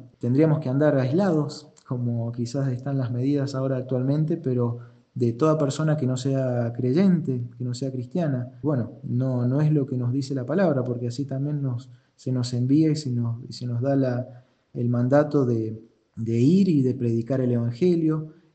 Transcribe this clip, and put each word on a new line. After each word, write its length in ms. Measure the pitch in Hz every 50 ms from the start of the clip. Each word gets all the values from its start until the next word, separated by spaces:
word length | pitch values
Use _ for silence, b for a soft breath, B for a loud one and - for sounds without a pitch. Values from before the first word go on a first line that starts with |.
| - - _ _
tendríamos 400 | - 120 127 139 160 156 151 151
que 120 | - 131
andar 260 | 127 139 151 151 139
aislados", 720 | 135 127 123 143 185 208 185 160 151 143 139 - - - - - _ _
como 460 | - 131 123 120 120 117 117 117 117
quizás 400 | 117 120 117 113 - 139 139 131
están 260 | 123 120 - 143 139 135
las 140 | 123 113
medidas 420 | 117 120 127 139 143 143 135 135 -
ahora 220 | 131 135 135 135
actualmente, 600 | 127 120 - 131 123 127 135 143 156 156 156 170
pero 420 | 160 - 131 123 123 120 120 117 B B B B B B B -
de 200 | 123 123 117 113
toda 220 | 117 156 160 156 156
persona 380 | 147 135 139 - 156 156 147
que 100 | 151 131
no 100 | 127 127
sea 560 | 123 135 139 135 135 131 127 123 120 117 117 117
creyente, 720 | 120 123 123 131 175 202 190 175 160 - 135 127 123 120 120 -
que 80 | - 123
no 100 | 123 123
sea 180 | - 139 131
cristiana. 640 | 123 127 120 - - 180 165 147 131 123 120 123 - -
Bueno, 300 | - 151 147 123 104 - - - -
no, 420 | 123 120 123 131 131 127 123 123
no 140 | 123 131 147
es 100 | 151 151
lo 160 | 156 151 131
que 100 | - 131
nos 140 | 123 123 123
dice 240 | 127 143 135 139 139
la 100 | 131 123
palabra, 380 | 135 151 196 196 160 139 127
porque 260 | 120 123 120 120 123 117
así 160 | 120 - 143
también 380 | 139 135 135 139 147 151 143
nos, 280 | 139 131 120 120 131 - b b b b b
se 160 | b - 131
nos 200 | 127 127 123 123
envía 380 | 123 120 123 131 139 156 160 156
y 60 | 147
se 160 | 147 - 127
nos, 260 | 123 120 117 117 117 120 - -
y 40 |
se 140 | - - 123
nos 140 | 123 120 117
da 140 | 127 139 139
la, 500 | 139 135 127 120 120 127 - B B B B B B B B
el 160 | - 135 120 120
mandato 580 | 120 120 123 127 139 147 151 151 151 143 131
de, 340 | 120 117 113 110 110 110 110 - - _ _ _ _ _
de 240 | 113 113 110 117 117
ir 280 | 123 147 180 196 196 180
y 140 | 156 139
de 120 | 127 127 120
predicar 460 | 123 120 117 113 113 113 - 135 127
el 120 | 127 123
evangelio 800 | 120 117 117 117 120 - 180 180 175 165 156 156 156 156 156 156 B B B B